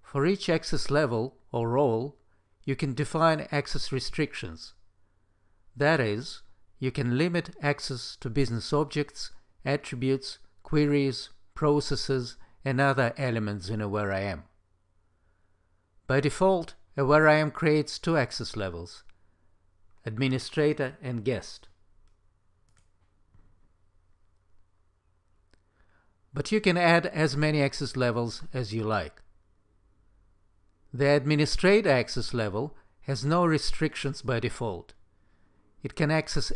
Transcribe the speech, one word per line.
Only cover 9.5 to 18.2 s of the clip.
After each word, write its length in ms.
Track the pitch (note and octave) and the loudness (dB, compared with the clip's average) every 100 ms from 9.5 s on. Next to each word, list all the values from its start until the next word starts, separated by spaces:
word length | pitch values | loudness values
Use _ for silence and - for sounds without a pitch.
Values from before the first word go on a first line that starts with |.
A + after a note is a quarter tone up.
| _ | _
attributes, 760 | C3+ D3 - B2 C3 C3 - - - _ | -4 -4 -4 -4 0 0 -4 -16 -20 _
queries, 680 | - D3+ D3 C#3+ C3+ B2 - - - | -2 2 4 4 2 -2 -10 -18 -16
processes, 840 | - D3+ D3 - C#3 - C3+ A#2+ - - - C#3 | -2 2 2 2 -2 0 -2 -2 -12 -20 -8 -2
and 160 | B2+ | 2
other 320 | C#3 C3+ A#2 C3 | 2 4 0 0
elements 520 | B2+ A2+ G#2 G2+ F2+ | -2 -2 -2 -4 -6
in 120 | A2 | -4
Aware 300 | G#2 G#2 G2+ | -2 -2 -2
I 100 | F#2+ | -2
M. 200 | G2+ E2+ - _ _ _ _ _ _ _ _ _ _ _ _ _ _ _ - | -2 -6 -12 _ _ _ _ _ _ _ _ _ _ _ _ _ _ _ -2
By 120 | C3+ | 0
default, 540 | C#3+ - F#3+ F#3 D#3 - - - | 0 2 2 2 -2 -14 -12 -2
Aware 300 | C3+ D3+ D#3 | 4 6 8
I 100 | D3+ | 6
M 140 | D3+ | 4
creates 480 | - D#3+ D3+ D3 - | 0 2 2 0 -4
two 180 | F3 | 0
access 380 | D#3+ | 0